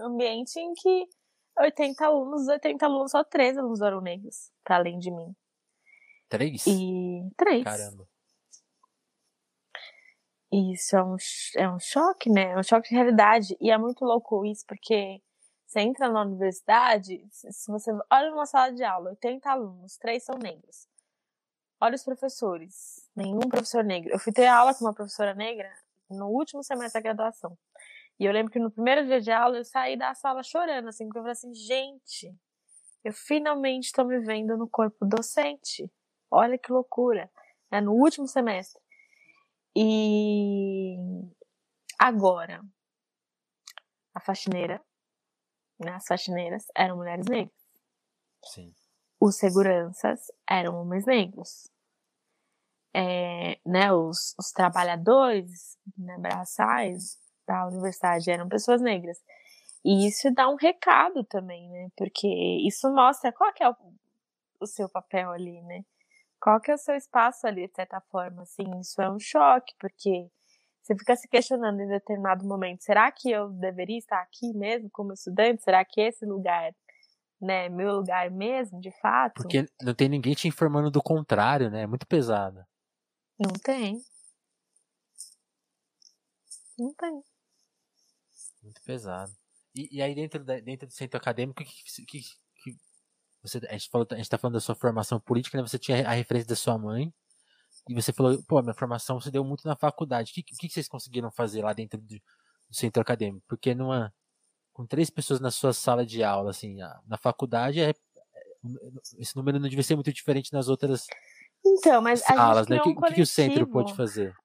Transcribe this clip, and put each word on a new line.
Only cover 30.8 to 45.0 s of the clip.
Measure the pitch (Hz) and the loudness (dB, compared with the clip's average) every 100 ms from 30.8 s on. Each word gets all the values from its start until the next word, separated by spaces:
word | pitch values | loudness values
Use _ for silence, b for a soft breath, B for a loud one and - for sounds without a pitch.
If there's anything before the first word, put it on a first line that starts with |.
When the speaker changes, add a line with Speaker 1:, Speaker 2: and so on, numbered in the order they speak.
| 226 | -6
Speaker 1:
assim, | 214 | -12
porque | 220 226 | -12 -10
eu | |
falei | 233 | -10
assim, | 233 247 | -10 -14
"Gente, | 233 214 262 269 269 - - 175 180 _ _ _ _ _ _ | -14 -4 -4 -4 -12 -16 -16 -16 -20 _ _ _ _ _ _
eu | 220 | -10
finalmente | 214 - 302 302 285 269 262 254 | -8 -2 0 2 0 0 -2 -4
tô | - | 0
me | 247 254 | 0 0
vendo | 220 214 220 226 | -2 -4 -2 -4
no | 226 | -4
corpo | - 214 - | 0 0 0
docente. | 196 220 - - 294 285 - - 151 _ _ _ - | 0 0 0 -2 -2 -4 -12 -12 -12 _ _ _ 2
Olha | - 233 254 | 4 4 2
que | - | 0
loucura." | 254 254 - 247 208 180 _ b b - | -2 0 0 2 0 -2 _ b b -4
Né? | 202 | -2
No | 208 | 2
último | 220 294 302 269 | 6 6 4 -4
semestre. | 269 233 185 190 - _ b b b b b b _ _ - | -2 0 -2 -8 -18 _ b b b b b b _ _ 2
E | 220 214 214 214 208 208 202 202 196 190 190 180 180 180 180 _ _ _ _ _ - - | 4 4 4 2 2 2 0 0 -2 -4 -6 -8 -8 -10 -12 _ _ _ _ _ -12 -2
agora, | 254 220 190 180 170 175 202 _ _ _ _ _ _ _ _ _ - - _ _ _ | 0 2 2 2 -4 -12 -18 _ _ _ _ _ _ _ _ _ -20 -20 _ _ _
a | 185 | -10
faxineira, | - 190 - 185 170 185 _ _ | -6 -4 -2 -2 -4 -6 _ _